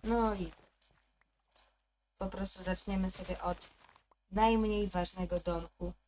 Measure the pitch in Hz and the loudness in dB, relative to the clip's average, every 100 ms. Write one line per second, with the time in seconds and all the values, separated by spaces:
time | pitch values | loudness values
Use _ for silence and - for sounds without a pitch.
0 | 220 233 226 202 165 - - _ - _ | 2 2 4 2 -4 -8 -20 _ -20 _
1 | _ _ _ _ _ - - _ _ _ | _ _ _ _ _ -18 -18 _ _ _
2 | _ - 190 190 196 - 185 185 - 196 | _ -6 -6 -4 -6 -4 -2 -2 0 0
3 | 190 - 185 180 180 180 - - - - | 0 -2 -6 -2 -2 -2 -6 -14 -20 -20
4 | _ _ _ 190 220 226 220 208 208 180 | _ _ _ 4 6 6 4 2 0 0
5 | 175 - 180 180 175 170 170 _ 175 - | -2 -2 -2 0 0 -2 -4 _ -8 -8